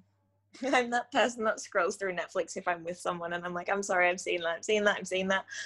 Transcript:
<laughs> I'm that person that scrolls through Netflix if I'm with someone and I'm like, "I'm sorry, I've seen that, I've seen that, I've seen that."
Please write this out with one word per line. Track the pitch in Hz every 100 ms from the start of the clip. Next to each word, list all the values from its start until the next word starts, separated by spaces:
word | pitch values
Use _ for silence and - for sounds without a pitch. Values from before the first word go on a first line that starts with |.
| - _ _
<laughs> | _ _ - 262
I'm | 262 240
that | 240 -
person | 269 233 240
that | 220 -
scrolls | - 202 175 208
through | 196 180
Netflix | 156 190 170 196
if | 185
I'm | 170
with | 165 180
someone | 180 175 170
and | 175
I'm | 175
like, | 175 175
"I'm | 202
sorry, | 202 185 180
I've | 185
seen | - 175
that, | 165 165
I've |
seen | - 214
that, | 208 180
I've | 185
seen | 185 190
that." | 190 - -